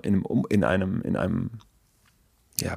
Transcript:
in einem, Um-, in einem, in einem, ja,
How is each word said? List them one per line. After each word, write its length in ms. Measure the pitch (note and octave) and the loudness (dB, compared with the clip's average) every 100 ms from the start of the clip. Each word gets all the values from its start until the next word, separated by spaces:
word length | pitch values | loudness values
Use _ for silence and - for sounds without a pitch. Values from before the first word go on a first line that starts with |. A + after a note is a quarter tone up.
in 100 | - | 2
einem, 100 | G2 | 0
Um-, 220 | - - - | 2 -2 2
in 140 | G#2 | 2
einem, 400 | - F#2+ F#2 F#2+ | 4 2 0 -2
in 140 | - - | -2 -2
einem, 340 | F2+ F2 F2+ A2+ - _ _ _ _ _ _ _ _ - | 0 -2 -4 -8 -20 _ _ _ _ _ _ _ _ -6
ja, 160 | F2 | -4